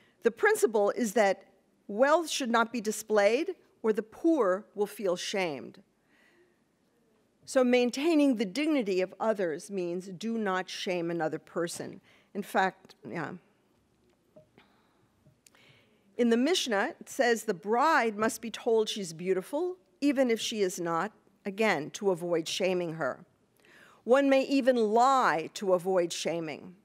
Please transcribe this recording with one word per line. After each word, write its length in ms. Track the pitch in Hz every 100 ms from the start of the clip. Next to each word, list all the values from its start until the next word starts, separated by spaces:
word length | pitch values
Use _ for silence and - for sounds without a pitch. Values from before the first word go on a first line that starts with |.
| _ _
The 80 | 233
principle 600 | - 403 427 403 214 202
is 220 | - 233
that 320 | 233 196 185 - _ _ _ -
wealth 420 | 208 269 320 311
should 220 | - 254
not 220 | 233 226
be 80 | 247
displayed, 720 | 208 208 - 214 202 240 359 349 _ _
or 120 | 226
the 100 | 214
poor 640 | 214 - 330 320 202 185 214 196
will 120 | 202
feel 280 | - 196 175
shamed. 640 | - 202 180 131 120 - _ _ _ _ _ _ _ _ _ _ _ _ _ _ _ _ -
So 180 | 262
maintaining 720 | 247 247 247 262 311 311 285 220
the 100 | 208
dignity 540 | 202 311 294 202 185
of 140 | 185 -
others 500 | 220 208 175 151 180
means 360 | 202 175 180 185
do 280 | 175 220 226
not 320 | 208 185 185
shame 400 | - - 180 170
another 300 | 170 156 156
person. 640 | - 190 170 - 131 - _ _ _
In 100 | 196
fact, 520 | 196 226 190 - - - -
yeah. 260 | 165 147 180 _ _ _ _ _ _ _ _ _ - _ _ _ _ _ _ _ _ _ _ _ _ _ _ _ _ _ -
In 120 | 240
the 60 | 233
Mishnah, 600 | 269 359 269 196 254 -
it 80 | -
says 360 | - 240 233
the 100 | -
bride 640 | 180 202 233 302 302 233 208
must 240 | 220 -
be 100 | 226
told 380 | - 247 226 220
she's 240 | 220 180
beautiful, 640 | 160 180 185 180 285 359 370 _ -
even 280 | 285 269 254
if 120 | 226
she 200 | - 220
is 180 | 185 185
not, 320 | 170 165 202 _ _ _ 208
again, 440 | 196 220 165 151
to 200 | - 202
avoid 360 | 175 175 170 160
shaming 460 | - 190 180 170 160
her. 280 | 135 - - _ _ _ _ - - _
One 260 | - 262 277
may 140 | 269
even 320 | 262 277 247 247
lie 760 | 214 226 247 269 208 160 160
to 200 | - 196
avoid 380 | 180 180 185 175
shaming. 640 | - 190 170 160 139 - 180